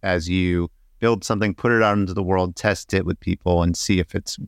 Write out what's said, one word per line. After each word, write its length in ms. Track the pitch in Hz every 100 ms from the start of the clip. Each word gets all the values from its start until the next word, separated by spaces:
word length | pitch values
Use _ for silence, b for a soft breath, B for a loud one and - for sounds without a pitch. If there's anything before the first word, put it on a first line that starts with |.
as 260 | 98 90 82
you 420 | 92 90 87 85 _ _ _
build 240 | 113 110
something, 300 | - 107 107
put 180 | - 120
it 120 | 117
out 140 | 107 104
into 160 | 95
the 100 | 92
world, 320 | 92 95 90 -
test 380 | 104 95 -
it 120 | 95 90
with 140 | -
people 440 | - 90 90 87
and 140 | 85 85
see 220 | - 92
if 160 | 87 -
it's 220 | - -